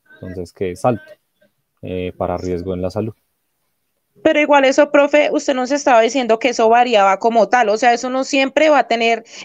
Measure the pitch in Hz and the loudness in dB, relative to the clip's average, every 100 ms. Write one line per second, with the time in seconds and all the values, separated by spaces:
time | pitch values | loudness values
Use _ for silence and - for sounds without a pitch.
0 | _ - 95 90 87 - 95 90 127 110 | _ -20 -16 -14 -14 -8 -8 -4 -4 -4
1 | - - _ _ _ _ _ _ 104 92 | -8 -20 _ _ _ _ _ _ -12 -8
2 | 90 - 90 87 90 87 90 90 87 110 | -8 -6 -6 -6 -6 -8 -6 -8 -6 -6
3 | 110 - _ _ _ _ _ _ _ _ | -8 -10 _ _ _ _ _ _ _ _
4 | _ _ 311 302 294 285 262 277 294 294 | _ _ 0 0 2 4 4 2 2 2
5 | 285 294 294 294 285 254 247 277 294 233 | 2 2 0 -2 -4 -4 -2 -2 2 2
6 | 226 269 233 220 247 233 226 233 247 214 | 2 0 -2 0 -2 0 2 4 2 2
7 | 196 196 233 233 202 247 220 220 247 240 | 2 2 0 2 2 2 2 2 2 0
8 | 254 262 262 277 269 285 311 285 - 233 | -2 -6 -2 -2 0 0 2 2 0 0
9 | 226 226 - - | 0 -2 -6 -16